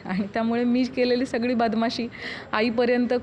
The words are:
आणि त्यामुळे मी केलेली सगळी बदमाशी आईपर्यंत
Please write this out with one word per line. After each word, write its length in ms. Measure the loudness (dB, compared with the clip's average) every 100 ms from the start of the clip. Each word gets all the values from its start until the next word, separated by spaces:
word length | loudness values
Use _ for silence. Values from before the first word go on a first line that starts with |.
आणि 220 | -4 -4 -2
त्यामुळे 300 | -2 0 0
मी 180 | 2 2
केलेली 440 | 0 0 2 2 0
सगळी 280 | -2 0
बदमाशी 540 | 2 2 2 0 -2 -6 -8 -12 -12 -4
आईपर्यंत 640 | 0 0 2 2 2 2 0